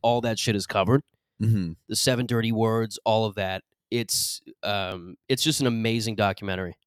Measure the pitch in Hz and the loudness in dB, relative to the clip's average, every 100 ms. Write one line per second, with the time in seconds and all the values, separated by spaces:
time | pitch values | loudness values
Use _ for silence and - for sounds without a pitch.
0 | 117 120 117 110 - 104 - 104 95 135 | 0 2 0 -2 0 -2 0 2 4 4
1 | - _ _ - 110 107 87 80 - 110 | 2 _ _ -4 -2 0 -2 -8 -6 -2
2 | - 123 120 120 113 110 113 113 110 - | 2 0 0 0 0 2 2 2 -2 -2
3 | - 110 110 101 95 95 - _ _ 120 | 0 2 2 -2 -4 -6 -10 _ _ -2
4 | 113 - - - - - - 101 92 92 | -2 -2 -4 -6 -14 -8 -4 -2 -2 -6
5 | 87 - - 131 156 147 131 113 113 113 | -10 -12 -2 0 2 2 2 2 0 0
6 | 110 107 101 95 101 92 92 85 | -2 0 0 0 -4 -4 -6 -10